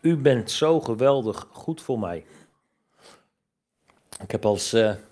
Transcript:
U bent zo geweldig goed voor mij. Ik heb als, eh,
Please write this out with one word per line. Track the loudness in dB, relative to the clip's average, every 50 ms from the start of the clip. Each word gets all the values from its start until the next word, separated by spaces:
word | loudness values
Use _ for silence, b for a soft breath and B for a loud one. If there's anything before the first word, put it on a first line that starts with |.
U | 2 2 0
bent | 4 4 4 4 4 0 -4
zo | -4 0 2 2 2 2
geweldig | 2 -2 -2 2 2 4 4 2 0 -2 -6 -6 -10 _ _
goed | -14 -10 -10 -10 -10 -6
voor | -6 -6 -4
mij. | -4 -6 -6 -8 -10 b b b b b b b _ _ _ _ _ _ _ b b b b b b b _ _ _ _ _ _ _ _ _ _ _ _ _ _ _ _ -20 -18 -12
Ik | -8
heb | -8 -2 0
als, | 0 0 0 -2 -2 2
eh, | 2 2 2 0 -4 -12 -20